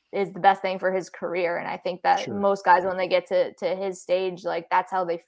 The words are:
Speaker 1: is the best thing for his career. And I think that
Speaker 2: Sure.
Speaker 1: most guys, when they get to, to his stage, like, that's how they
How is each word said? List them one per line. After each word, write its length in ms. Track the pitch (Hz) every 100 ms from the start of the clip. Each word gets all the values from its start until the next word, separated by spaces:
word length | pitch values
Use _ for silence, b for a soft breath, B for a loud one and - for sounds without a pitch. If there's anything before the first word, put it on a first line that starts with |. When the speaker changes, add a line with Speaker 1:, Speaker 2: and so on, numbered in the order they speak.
| -
Speaker 1:
is 200 | 196 190
the 80 | 190
best 220 | 196 190
thing 180 | 190 190
for 120 | 185
his 180 | 185 165
career. 480 | - 175 175 170 170
And 100 | -
I 80 | 180
think 260 | 180 185
that 180 | 180 185
Speaker 2:
Sure. 140 | -
Speaker 1:
most 300 | 202 196 196
guys, 200 | 190 180
when 120 | 185 185
they 100 | 180
get 220 | 180 -
to, 240 | 185 170
to 220 | - 175 190
his 260 | 196 185
stage, 400 | - 180 185 175
like, 220 | 175 170 170
that's 200 | 185 185
how 140 | 185
they 160 | 175 170